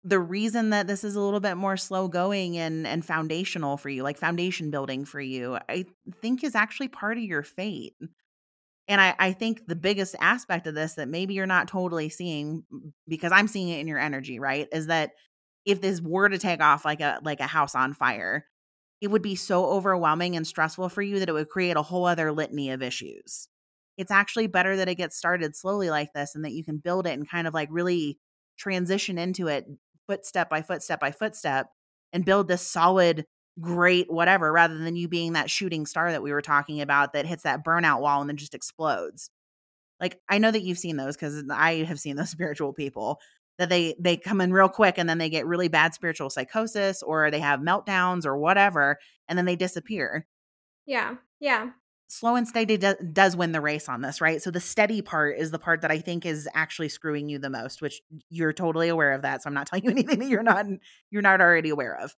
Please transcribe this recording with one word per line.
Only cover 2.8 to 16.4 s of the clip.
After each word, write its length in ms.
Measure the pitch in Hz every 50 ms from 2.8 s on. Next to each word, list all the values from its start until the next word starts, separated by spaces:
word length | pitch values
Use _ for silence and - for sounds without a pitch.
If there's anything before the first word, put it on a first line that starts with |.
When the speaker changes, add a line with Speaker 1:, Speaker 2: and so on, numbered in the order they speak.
| 160
Speaker 1:
and 180 | 117 131 170 165
foundational 720 | - 165 160 160 156 156 165 190 - - 175 156 143 143
for 140 | 143 - 147
you, 120 | 139 127
like, 160 | 131 143 151
foundation 540 | - - 160 170 170 175 185 175 - 165 151
building 320 | 147 143 139 131 131 131 143
for 160 | 139 - 143
you, 380 | 139 131 131 127 123 127 127 - -
I 180 | - 123 180 185 - _ _ _ 190 185 _
think 220 | - 233 254 254 -
is 120 | 285 226
actually 320 | 220 214 214 - - 277
part 300 | 254 - - 202 208 226
of 60 | 240 226
your 200 | 196 170 147 147
fate. 520 | - - - 190 214 180 131 - - _ _ - 165 _ _ _ _ _ _ _ _ _ _ _ _ _ _ _
And 140 | - 202 196
I, 140 | 190 185 - -
I 140 | 190 185 185
think 340 | 185 226 226 220 - -
the 80 | - 165
biggest 400 | 165 151 196 208 196 190 185 - -
aspect 480 | - 175 233 247 - - 180 170 170
of 80 | 160 151
this 200 | 151 156 160 -
that 140 | - 147 123
maybe 260 | 156 170 190 190 202
you're 100 | 190 190
not 200 | 190 185 180 175
totally 420 | 175 - 185 185 175 170 165 156 160
seeing, 560 | - - 175 175 160 147 147 151 156 160 - _
m-, 220 | - 127 139 156 _ _ _
because 240 | - 160 156 175 170
I'm 160 | 185 196 214
seeing 220 | 208 - 202 185 175
it 100 | 170 147
in 80 | 147
your 120 | 160 151 135
energy, 400 | 139 151 143 135 131 127 127 110
right, 280 | 139 135 135 147 147 - -
is 140 | 160 156
that 240 | 156 165 160 151 147 _ _ _ _ _ _ _ _ _ _ _
if 160 | 202 196 190
this 200 | 190 190 190 170
were 280 | 170 156 170 190 196 202
to 100 | 196
take 220 | 185